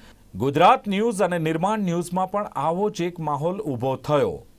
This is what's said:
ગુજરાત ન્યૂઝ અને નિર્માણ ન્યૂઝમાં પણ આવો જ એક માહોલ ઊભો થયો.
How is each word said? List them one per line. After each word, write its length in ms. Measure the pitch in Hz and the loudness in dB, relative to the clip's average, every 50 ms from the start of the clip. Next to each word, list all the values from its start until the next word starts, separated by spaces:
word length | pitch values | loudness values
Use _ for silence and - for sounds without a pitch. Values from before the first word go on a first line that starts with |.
| - - - - - - - | -20 -20 -20 -20 -20 -12 -6
ગુજરાત 520 | 92 113 139 139 151 175 202 254 262 - | -2 -2 0 4 6 8 8 6 6 2
ન્યૂઝ 340 | 202 190 190 220 240 226 185 | -4 -2 0 0 0 0 0
અને 180 | 208 175 180 170 | 0 0 0 0
નિર્માણ 400 | 156 156 160 160 175 196 220 214 | 0 0 0 0 0 0 0 0
ન્યૂઝમાં 520 | 202 180 170 170 170 175 175 185 185 185 | -2 -2 -2 -2 -4 -2 -2 -2 -2 -2
પણ 140 | - 202 208 - - | -2 -4 -6 -4 -6
આવો 340 | 135 139 160 170 180 208 208 | -4 -2 -2 0 0 -2 -2
જ 120 | 208 - | -2 -2
એક 180 | 170 180 175 - | -4 -4 -4 -6
માહોલ 400 | 160 151 147 135 147 170 185 196 | -4 -4 -4 -2 -2 -2 -4 -4
ઊભો 360 | 143 156 131 117 117 135 131 | -6 -6 -4 -2 -2 -2 -2
થયો. 500 | 127 - - 151 143 123 98 80 71 - - - | -2 -2 0 2 2 2 2 -2 -6 -12 -18 -20